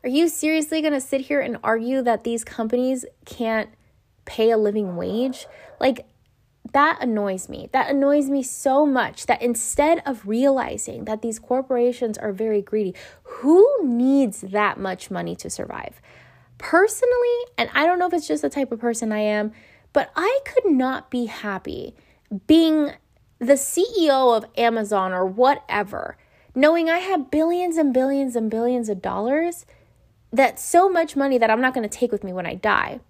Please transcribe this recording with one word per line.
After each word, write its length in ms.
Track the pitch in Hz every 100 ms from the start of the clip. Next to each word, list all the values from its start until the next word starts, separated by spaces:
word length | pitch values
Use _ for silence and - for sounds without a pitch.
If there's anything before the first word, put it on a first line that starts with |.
Are 60 | 262
you 180 | 269 339
seriously 540 | - 302 320 302 320
gonna 180 | 311 285
sit 220 | 262 269
here 180 | 269 294
and 180 | 240 233
argue 380 | 220 226 233 269
that 240 | 240 214 -
these 180 | 233
companies 600 | - - 220 247 254 262 - _ -
can't 440 | - 226 220 214 _ _ _ _ _ -
pay 240 | - 226
a 80 | 226
living 380 | 208 214 202 175
wage? 500 | 180 208 262 254 - - - -
Like, 260 | 262 247 - _ _ _ _ _ -
that 240 | 277 294 -
annoys 480 | 254 214 202 190 -
me. 220 | - -
That 160 | 262 -
annoys 380 | 277 277 294 269
me 120 | 277
so 440 | 262 - 277 269 302
much 420 | 262 180 - -
that 140 | -
instead 600 | 240 240 - - 294 330 -
of 220 | 233 196
realizing 800 | 220 277 269 - 208 - 233 214
that 160 | 220
these 160 | 233 220
corporations 800 | - 254 262 247 240 247 233 214
are 160 | 214
very 280 | 190 220 208
greedy, 340 | 196 214 196 - - -
who 440 | - - 262 339 466 554
needs 580 | 302 233 254 277 247 -
that 380 | 196 202 208 -
much 320 | 190 180 -
money 240 | 180 170 175
to 120 | -
survive? 520 | - - - - - _ - - _ _ _
Personally, 800 | - 330 427 - 494 494 480 480 480 -
and 120 | -
I 120 | 330 330
don't 140 | 359
know 80 | 359
if 60 |
it's 140 | 349 -
just 140 | 302
the 80 | 285
type 220 | 285 269
of 80 | 226
person 320 | 233 226 226
I 80 | 214
am, 320 | 214 208 214 - - _ _
but 180 | - - -
I 240 | 370 539
could 280 | 554 508 453
not 400 | 269 254 262 -
be 160 | 247 233
happy 680 | - 208 190 - - - - _ _ _ 196 -
being 460 | 311 320 311 285 - _ _ _ _
the 180 | 240 277
C 280 | - - 427 466
E 120 | 311
O 220 | 269 254
of 120 | 226 214 -
Amazon 560 | 233 226 208 208 185
or 120 | 180 190
whatever, 920 | 196 254 285 - 208 196 - - - _ _ _ 254
knowing 340 | 294 339 320
I 100 | 339
have 300 | 370 370 262
billions 480 | 302 320 349 359 330
and 160 | 294
billions 420 | 254 262 277 269 233
and 140 | 220
billions 400 | 220 240 247 220
of 120 | 196
dollars, 680 | 185 185 220 294 339 339 - _ _ _ _ _ _
that's 320 | 226 262 -
so 260 | - 339 381
much 260 | 349 330 277
money 220 | 277 254
that 140 | 226
I'm 100 | 220
not 140 | 254 254
gonna 120 | 208
take 240 | - 240
with 120 | 202
me 100 | 190
when 140 | 180 175
I 80 | 190
die. 460 | 214 196 - 247